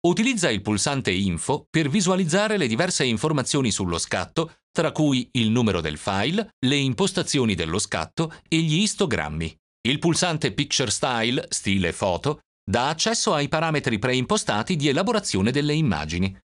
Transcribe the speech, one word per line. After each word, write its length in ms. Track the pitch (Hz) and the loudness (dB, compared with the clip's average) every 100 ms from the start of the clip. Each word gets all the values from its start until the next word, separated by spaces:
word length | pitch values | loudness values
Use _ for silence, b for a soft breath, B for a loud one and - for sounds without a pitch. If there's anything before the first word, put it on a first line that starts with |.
| 170 | 2
Utilizza 440 | 180 226 233 160 | 2 0 0 0
il 100 | 104 | 0
pulsante 500 | 101 104 147 139 107 | 0 0 0 -2 0
Info 560 | 92 98 82 - 147 - | 0 0 -2 -2 -4 -2
per 180 | 160 139 | -2 0
visualizzare 680 | 185 175 185 175 180 214 208 | 2 2 0 2 0 0 0
le 80 | 135 | 0
diverse 380 | 110 180 - | 0 0 0
informazioni 680 | 131 110 156 151 120 147 127 | 0 0 0 -2 0 0 0
sullo 260 | - 92 82 | 0 -2 -2
scatto, 600 | - 101 87 - 160 - _ | -2 -4 -2 -4 -4 -8 _
tra 220 | - 156 | -2 -2
cui 360 | - 151 127 - | 2 2 2 0
il 180 | 123 110 | 0 2
numero 300 | 120 113 87 | 4 2 2
del 160 | 78 76 | -2 -4
file, 600 | - 98 117 196 220 _ 127 | -2 0 0 -2 -4 _ 0
le 100 | 143 | 2
impostazioni 800 | 135 113 196 - 165 143 117 | 0 0 0 0 -2 0 2
dello 240 | 87 80 92 | 0 -2 -2
scatto 560 | - - 80 - 160 B _ | -2 -4 -4 -4 -6 B _
e 100 | 165 | 0
gli 220 | 165 156 | 2 2
istogrammi. 760 | 214 - 180 95 76 78 82 - _ _ | 0 0 -2 0 -2 -4 -6 -8 _ _
Il 160 | 113 147 | -2 0
pulsante 540 | 170 156 180 156 135 | 2 2 0 0 -2
Picture 380 | 98 147 - 123 | -2 -2 -2 0
Style, 560 | - 143 120 113 135 - | 0 0 0 0 -2 -4
stile 440 | - 107 98 87 | -6 0 2 0
foto, 480 | - 101 85 139 151 _ _ | 0 -2 0 -2 -4 _ _
dà 280 | - 110 131 | -2 0 0
accesso 420 | 156 214 226 - | 0 0 0 0
ai 160 | 160 143 | 0 0
parametri 500 | 160 160 147 131 107 | 0 0 0 0 0
preimpostati 760 | 127 127 123 214 - 107 120 175 | 0 0 0 0 0 -2 0 0
di 120 | 139 | 2
elaborazione 600 | 139 196 220 - 98 104 | 2 2 0 0 0 2
delle 220 | 143 147 | 2 0
immagini 640 | 151 151 76 78 85 95 95 _ | 2 2 0 -2 -2 -2 -4 _